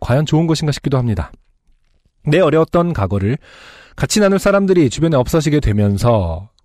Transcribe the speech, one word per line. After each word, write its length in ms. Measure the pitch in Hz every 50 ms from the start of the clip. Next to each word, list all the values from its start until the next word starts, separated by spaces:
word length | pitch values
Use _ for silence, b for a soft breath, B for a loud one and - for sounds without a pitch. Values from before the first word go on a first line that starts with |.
과연 260 | - - 120 143 156
좋은 200 | - - 156 165
것인가 260 | 160 160 147 160 151 135
싶기도 260 | - - 143 139 131
합니다. 340 | 123 120 104 82 80 - - - _ _ _ _ _ _ _ _ _ _ _ _ _ _ _ _ -
내 140 | 151 147 175
어려웠던 520 | 190 196 156 160 165 - - 170 170 175 160
과거를 440 | 107 98 87 98 98 95 101 131 - B B B B B B B B B B B
같이 240 | B - - - 214
나눌 180 | 208 190 196 190
사람들이 520 | - 202 196 202 196 185 190 180 151 123
주변에 260 | - - 156 165 160
없어지게 440 | 131 123 - - 165 147 151 147 151
되면서 880 | 139 110 104 104 104 101 101 98 107 120 117 107 92 85 80 85 98 - _ _ _